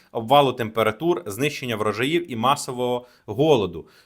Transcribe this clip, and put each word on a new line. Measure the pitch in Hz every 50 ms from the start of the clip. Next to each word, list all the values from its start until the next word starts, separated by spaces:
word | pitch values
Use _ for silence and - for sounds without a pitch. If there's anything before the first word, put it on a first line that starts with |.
| _ _ -
обвалу | 123 113 110 139 147 143 131 -
температур, | - 117 107 110 113 110 107 110 - 160 170 180 - -
знищення | 104 98 107 139 151 147 - 135 123 117
врожаїв | 104 104 107 98 107 127 143 160 170 170 - 127
і |
масового | 110 117 131 143 143 - - 127 123 123 123 123 120 123 - _ _ _
голоду. | - 104 107 143 156 147 120 98 87 82 80 - _ _ _ _